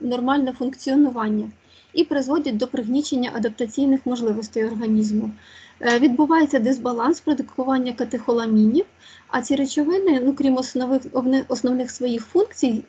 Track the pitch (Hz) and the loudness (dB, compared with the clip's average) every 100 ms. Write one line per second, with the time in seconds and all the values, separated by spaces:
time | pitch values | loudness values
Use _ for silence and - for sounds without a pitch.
0 | 247 247 254 285 262 254 262 269 277 277 | -4 -2 0 0 0 -2 -6 -6 0 2
1 | 285 240 214 214 214 - _ _ _ - | 4 2 -2 -2 -4 -12 _ _ _ -2
2 | 311 285 262 311 277 214 254 269 220 269 | 0 -2 0 -2 -2 -2 -4 -4 -2 -2
3 | 294 262 247 226 214 220 226 - 277 269 | -2 -2 -2 -2 -4 -4 -6 0 2 2
4 | 247 240 226 214 220 226 226 220 220 214 | 0 -2 -2 -4 -4 -4 -4 -2 0 0
5 | 214 214 214 - - - - - 240 240 | 2 -2 -4 -8 -18 -20 -20 -6 0 4
6 | 277 240 294 320 294 262 226 262 247 233 | 4 4 4 4 4 2 2 0 -2 0
7 | 254 339 311 262 262 - 262 262 247 247 | 0 0 0 -2 -4 -4 -2 0 -2 -4
8 | 233 240 - 233 226 214 214 285 - _ | -4 -4 -2 0 2 4 4 4 0 _
9 | - - - 254 - 277 269 311 294 381 | -20 -20 -6 -4 -2 0 0 0 0 2
10 | 381 262 254 269 269 254 262 247 254 269 | 2 2 2 2 2 0 -2 -4 0 -2
11 | - 262 254 269 - 240 247 254 247 - | -2 -2 0 0 0 -2 0 -2 -4 -4
12 | 247 233 - 349 440 - 254 220 | -4 -4 -2 0 0 0 -2 -2